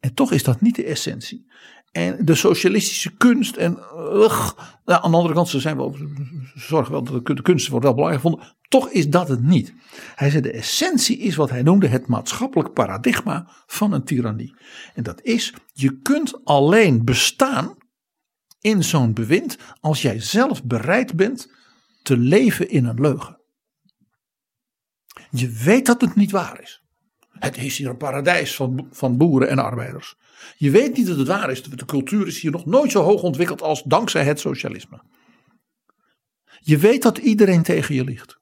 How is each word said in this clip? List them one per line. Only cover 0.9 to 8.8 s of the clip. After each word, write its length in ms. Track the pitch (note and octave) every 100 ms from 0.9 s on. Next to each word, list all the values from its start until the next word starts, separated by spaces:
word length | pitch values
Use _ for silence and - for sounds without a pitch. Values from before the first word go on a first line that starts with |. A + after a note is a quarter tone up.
| D3+ - - - - _ _ - - _
En 340 | - F3 -
de 100 | D#3+
socialistische 800 | E3 F#3+ F3 F#3 G3+ - - - -
kunst 400 | B3 A#3+ A#3+ -
en, 220 | E3+ F3 G2+ D#3
ugh, 560 | D#3+ F#3+ A3 - A2+ - - _
nou, 180 | - E3+
aan 80 | E3+
de 60 | E3
andere 180 | E3+
kant, 140 | D#3 F3
ze 120 | C3+
zijn 160 | D3+ C#3+
wel, 160 | C3+
ze 600 | C#3 D3 C#3 C3 D#3+ C3
zorgen 380 | C#3+ - D#3 B2+
wel 100 | C#3+
dat 120 | A#2+
de 80 | B2+
kun-, 120 | A#2+
de 80 | C3+
kunst 260 | D3+ E3+ -
wordt 160 | B2
wel 100 | C3+
belangrijk 300 | A#2+ D#3+ D3
gevonden. 320 | D#3+ D#3 - _ _
Toch 220 | C4